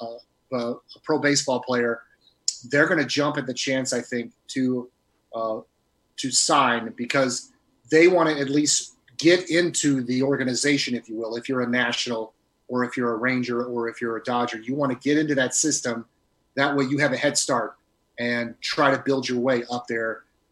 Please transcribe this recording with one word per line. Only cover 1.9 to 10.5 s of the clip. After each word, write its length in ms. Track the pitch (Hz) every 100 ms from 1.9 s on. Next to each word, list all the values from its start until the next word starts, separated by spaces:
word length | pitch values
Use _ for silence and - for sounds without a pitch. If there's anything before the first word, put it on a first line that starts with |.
| 113 - _ _ _ - - 120
they're 200 | 143 165
gonna 180 | 170 127
jump 300 | 139 147 143
at 100 | 123
the 80 |
chance, 380 | 120 139 131 127
I 80 | 123
think, 320 | 120 123 113 _ -
to, 420 | 135 127 127 120 _ _ _ _
uh, 280 | 117 110 113 - _ _ _ _ -
to 140 | 135
sign 600 | - - 151 127 117 113 110
because 560 | 120 143 131 123 - _ _ _ -
they 160 | 156 175
wanna 240 | 175 160
at 180 | 147 135
least 460 | 147 147 - - _ _ -
get 320 | 156 180 180
into 520 | 165 175 - 151 135
the 180 | 120 127
organization, 760 | 135 135 127